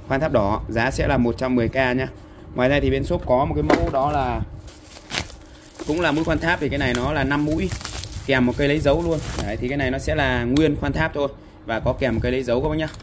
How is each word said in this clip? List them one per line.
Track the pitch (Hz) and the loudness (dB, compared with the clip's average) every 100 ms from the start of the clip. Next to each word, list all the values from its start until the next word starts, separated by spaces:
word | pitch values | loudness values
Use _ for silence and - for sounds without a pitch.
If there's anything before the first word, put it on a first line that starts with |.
| - | -4
Khoan | 135 | 0
tháp | 156 | 2
đỏ, | 127 101 107 - | 2 2 0 -2
giá | 113 160 | 0 0
sẽ | - 151 | 0 0
là | 131 | 2
một | 120 117 | 2 0
trăm | 131 123 | 0 2
mười | 113 | 2
K | 135 | 2
nhá. | 127 127 131 - - - - - | 2 0 -4 -8 -18 -20 -10 0
Ngoài | 127 | 2
ra | 143 | 4
thì | 135 | 2
bên | 135 | 0
shop | 131 - - | 0 -2 2
có | 127 156 | 2 2
một | |
cái | 147 | 0
mẫu | 151 151 - | 2 2 2
đó | 139 143 | 0 0
là | 147 127 113 101 - - - - - - - - - - - - - - | 0 -2 -2 -6 -10 -16 -20 -20 -20 -8 -6 -6 -12 -20 -20 -20 -12 -4
cũng | 160 | 0
là | 165 | 2
mũi | 147 | 2
khoan | 165 156 | 0 0
tháp, | 165 180 | 2 0
thì | 143 | 0
cái | 139 | 0
này | 135 | 0
nó | 120 131 | 2 0
là | 151 | 0
năm | 135 143 151 | 2 2 2
mũi | 160 180 - - - - - - | 0 -2 -4 -8 -10 -10 -8 0
kèm | 131 123 | 2 4
một | 123 | 2
cây | 143 | 2
lấy | 156 | 2
dấu | 143 156 | 4 2
luôn. | 170 156 - - | 2 -2 -2 -4
Đấy, | 101 113 | -4 -4
thì | 123 | -4
cái | 143 | -2
này | 131 | -2
nó | 135 | -2
sẽ | 147 156 | -2 0
là | 135 123 | 2 0
nguyên | 120 139 156 147 | 2 4 4 2
khoan | 143 | -2
tháp | 156 160 | 0 -2
thôi | 147 139 - - - - | 0 -4 -4 -20 -16 -6
và | 113 | -2
có | 127 | -2
kèm | 127 131 113 | 0 0 0
một | |
cây | 123 | 0
lấy | 127 | -2
dấu | 120 120 | 0 0
các | 151 | 0
bác | 156 | -2
nhá. | 156 - | -4 -8